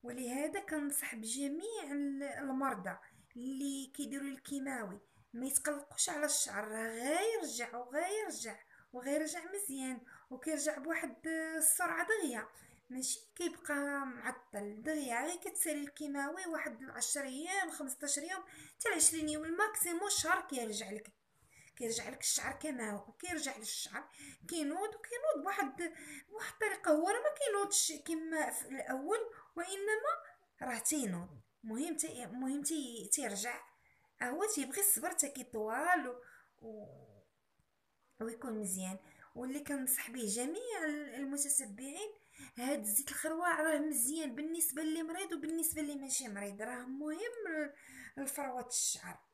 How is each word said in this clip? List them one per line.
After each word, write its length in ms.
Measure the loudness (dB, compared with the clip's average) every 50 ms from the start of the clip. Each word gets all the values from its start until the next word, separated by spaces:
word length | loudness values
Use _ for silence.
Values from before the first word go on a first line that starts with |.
| -8
ولهذا 580 | -8 -6 -4 -2 0 2 2 2 2 2 0
كنصح 540 | -2 0 0 2 2 2 0 0 -2 -2 -4
بجميع 680 | -4 -4 -2 0 0 0 0 0 0 -2 -2 -4 -4 -4 -2 0
ال-، 300 | 0 0 0 0 -2 -2
المرضى 760 | -4 -4 -4 -2 0 2 2 2 2 2 0 -2 -4 -6 -6 -10 -20 -20 -20 -20 _ -12
اللي 560 | -6 -4 -4 -2 0 0 0 0 -2 -6 -8 -6
كيديروا 340 | -6 -4 -4 -2 -4 -4 -4
الكيماوي 720 | -6 -8 _ -6 -4 -4 -2 -2 -2 -2 -4 -4 -6 -10 -14 _ _ -20 -20 _ -8
ما 140 | -4 -2
يتقلقوش 640 | 2 2 4 4 4 0 0 -4 -8 2 2 2 2
على 160 | 4 2 2
الشعر، 420 | 4 4 4 4 2 2 -2 -2 -2
راه 200 | -2 -2 -2 -2
غيرجع 880 | -2 0 2 4 4 6 6 4 4 2 0 -2 -2 -2 -2 -2 -2
وغيرجع 840 | -6 -6 0 0 2 2 2 2 0 0 -2 -4 -4 -6 -6 -8 -10 -12 _ -20 -20 -20 _ -10
وغيرجع 480 | -4 0 2 4 4 4 2 -2 -4 -6 -4 -4
مزيان، 480 | -2 -2 -2 -2 -2 -2 -2 -4 -4 -8 -14 -20 -20 -14 _
وكيرجع 480 | -12 -6 -2 0 0 2 2 2 0 0
بواحد 480 | -2 -2 0 0 0 -2 -6 -6 -4 -2 0 0 0 0 0
السرعه 500 | 4 6 6 6 6 4 2 2 2 2 4
دغيا، 400 | 4 4 4 0 0 -2 -6 -8 -12 -20 -20 -20 -20 -20 _ _
ماشي 300 | -6 -4 -2 -2 -2 -2 -6 -16 _
كيبقى 720 | -2 -2 -2 -2 -4 -4 -2 0 0 2 0 0 0 -2
معطل 760 | -2 -4 -4 -4 -4 -4 -4 -10 -8 -6 -6 -4 -4 -6 -4 -2
دغيا. 440 | 0 0 0 0 0 0 0 2
غير 100 | 0 -2
كتسالي 440 | -2 -6 -6 0 0 2 2 2 0
الكيماوي 680 | -2 -6 -6 -6 -6 -2 0 0 0 0 -2 -4 -4
واحد 380 | -2 -2 -2 -2 -4 -6 -6 -12
عشر 400 | -10 -4 -2 0 0 2 0 0
ايام، 460 | -4 -4 -4 -4 0 0 0 0 0
خمسطاش 480 | -2 -6 -4 -6 -6 -4 0 0 0 0
يوم، 240 | 0 -2 -4 -6 -6 -10 -16 -18 -18 -20 -10
حتى 120 | _ 2 2 6
عشرين 320 | 8 6 6 6 4 0 2
يوم، 160 | 0 0 0
الماكسيموم 640 | -2 4 4 4 4 4 0 0 2 2 0 2 2
شهر 320 | 2 2 6 6 4 4
كيرجع 500 | 4 0 -2 -2 0 0 -2 -4 -4 -4
لك، 220 | -8 -8 -10 -12 _ _ _ _ _ _ _ _ -20 -20 -20 -20 _
كيرجع 320 | -4 -2 0 0 0 -2 -4
لك 120 | -8 -2
الشعر 320 | 2 2 2 4 2 0 -2
كما 380 | -2 -2 -2 -2 0 -2 -2
هو، 220 | -2 -4 -6 -10 -14
كيرجع 440 | _ -4 -2 -2 0 -2 -2 -4
للشعر 520 | -4 -6 -6 -4 -4 -4 -4 -6 -8 -8 -8 -16 -18 -16 -16 -16 -14 -8 -4
كينوض، 460 | -2 0 2 2 2 0 0 -2 -2
وكينوض 480 | -6 -8 -6 -4 2 4 4 4 4 4
بواحد، 500 | 0 2 2 2 0 0 -2 -4 -4 -4 -8 -14 -14 -14 -14 -16 -12
بواحد 240 | -10 -6 -6 -6 -2
الطريقه. 380 | 0 0 0 0 2 6 8
هو 180 | 8 8 8 4
راه 120 | 4 4
ما 140 | 4 2 2 2
كينوضش 540 | 2 2 4 4 4 4 4 4 4 4 0
كما 580 | -2 -4 -2 -2 -2 0 0 2 2 2 2
في 180 | 0 -4 -6 -4
الاول، 500 | -4 -6 -2 -2 -2 -2 2 2 2 2 2 -2 -6 -14 -20 -12 _
وانما 560 | -6 -4 -4 -2 -2 2 2 2 4 4 2 0 0 -2 -12 -18 -20 _ _ _ _ -4
راه 160 | -2 -2 0
تينوض. 600 | 2 2 2 2 2 2 0 -2 -4 -8 -12 -16 -18 _ _ _ -8
المهم 320 | -6 -2 -2 0 -2 0
تي-، 280 | -2 -2 -2 -2 -6 -8
المهم 380 | -6 -4 -2 -2 0 0 0 0
تي-، 460 | 0 0 0 -2 -4 -6 -8 2 2 2
تيرجع. 480 | 2 2 0 0 0 -2 -2 -4 -4 -8 -14 -20 _ _ -20 _ _ _ _ _ _ 0
هو 220 | 0 2 2 2 2 4
تيبغي 260 | 2 0 0 2 4
الصبر، 320 | 6 6 6 6 4 -2 2
تا 160 | 2 2 2
كيطوال 800 | 2 -8 -10 -6 -2 0 0 2 2 2 6 6 6 6 6 0
و-، 140 | -4 -6 -12 -18 -20 -20 -20 _ _ _
و-، 600 | -14 -12 -12 -12 -12 -14 -16 -18 -20 -20 -20 -20 -20 _ _ _ _ _ _ _ _ _ _ _ _ _ _ _ _ _ _ _
ويكون 380 | -6 -6 -6 -6 -4 -4 -2 -2
مزيان. 400 | -2 -2 -2 -2 -2 -4 -4 -6 -10 -16 -20 -20 -20 -18 _
واللي 260 | -8 -6 -4 -4 -4
كنصح 500 | -4 -2 -2 -2 2 2 2 2 0 -4
به 160 | -4 -2 0
جميع 580 | 0 0 0 0 0 -2 -4 -4 -4 -2 0 0
ال-، 300 | 0 0 -2 -4 -6 -6
المتتبعين، 960 | -6 -4 -2 0 0 2 4 4 2 2 -2 -8 -8 -8 -8 -6 -6 -6 -8 -8 -12 _ _ -20 -18 -18 -16 -8
هاد 220 | -4 0 0 0 0
الزيت 300 | 0 2 2 2 2 0
الخروع 520 | -4 -2 0 0 0 2 4 4 4 6
راه 180 | 4 4 4 4
مزيان 560 | 2 0 2 2 0 0 0 0 -2 -2 -2
بالنسبه 480 | -2 -2 -2 0 2 0 0 0 0 0
للي 200 | 0 2 0 0
مريض 300 | -2 -2 -4 -4 -4 -4
وبالنسبه 500 | -4 -2 -2 -2 0 0 0 0 0 -2
للي 120 | -2 -4
ماشي 340 | -4 -4 -2 -2 -2 -2 -2
مريض، 340 | -6 -4 -6 -6 -4 -4 -4
راه 240 | -4 -4 -6 -6
مهم 320 | -6 -6 -4 -4 -4 -2 -2 -4 -4 -4 -4 -4 -2
ل-، 760 | 0 0 -2 -2 -4 -12 -20 -18 -16 -16 -16 -14 -8 -6 -6
لفروه 440 | -4 -2 -4 -4 -2 -2 -4 -6
الشعر. 520 | -2 0 2 2 2 0 -2 -4 -12 -12 -12 -16 _